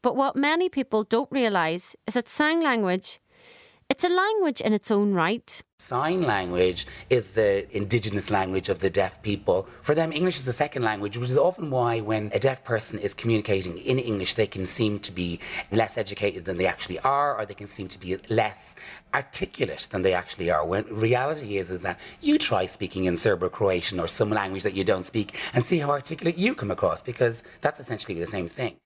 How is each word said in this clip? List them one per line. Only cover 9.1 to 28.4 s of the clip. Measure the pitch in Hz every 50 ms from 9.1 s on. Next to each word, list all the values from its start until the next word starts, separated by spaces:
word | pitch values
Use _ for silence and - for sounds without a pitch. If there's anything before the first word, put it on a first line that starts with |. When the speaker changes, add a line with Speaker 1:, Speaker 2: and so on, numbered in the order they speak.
| - -
Speaker 2:
people. | - 107 101 98 - - 90 92 98 - - -
For | - - 151
them, | 156 165 160 151
English | 151 180 185 175
is | 143 131
the | 131 117
second | - 147 147 - 135 120
language, | 110 107 101 101 104 107
which | 120 123 123
is | 131
often | 143 143 180 180 - 180 151
why | 135 127 120 120 117 117
when | 107 104 110 110 107 104 -
a | 107
deaf | - 135 131 - _
person | - 117 107 - - - 107
is | 101 98 -
communicating | - - 117 117 107 104 - 104 98 90 90 85 87
in | - - 127 131
English, | 120 120 107 98 92 - -
they | - 107
can | - - 95 95
seem | 87 - - 117 107 104 101
to | - -
be | 90 90 90 87 85 80 - - - - - -
less | 101 110 113 104 -
educated | 120 107 95 101 - 107 101 85 92 82
than | 90 92
they | 85 92
actually | 92 87 - - - 90 80
are, | - 131 139 139 143 147 127
or | 107 107
they | 98 101
can | - 104
seem | 98 - - 98 90
to | - -
be | - 90 92 95 - -
less | 113 110 110 107 - - - - - - - - - - _ _ -
articulate | 143 135 - - - - - - - 131 95 - - - -
than | - 98 92
they | 95 90
actually | 87 87 - - - 85 85
are. | 87 76 78
When | 82 92 98 -
reality | - 107 107 110 113 120 123 131 143 160 151 135 104 104
is, | 98 92 87
is | 92 87
that | 87 92 87 - - - - -
you | - 285 302
try | - - - - 98 92
speaking | 90 - - 104 - - 95 92
in | 90 87
Serbo-Croatian | 85 - 110 98 85 92 87 - - 110 98 92 90 - - 98 90
or | 85
some | 85 - - 110 104
language | 107 107 98 95 95 98 95
that | 104 90
you | 98 95
don't | 90 101 92 90
speak | - - 113 101 - - - - - -
and | 123 127
see | - 185 165
how | 143 143
articulate | 143 143 135 - 160 - - 170 170
you | 170 185 226 269
come | - - 101
across, | 92 - - 87 80 -
because | - - 120 - 127 117 113 113 - - - -
that's | - 151 - -
essentially | - - 120 104 - - 95
the | 82 85
same | 87 - 98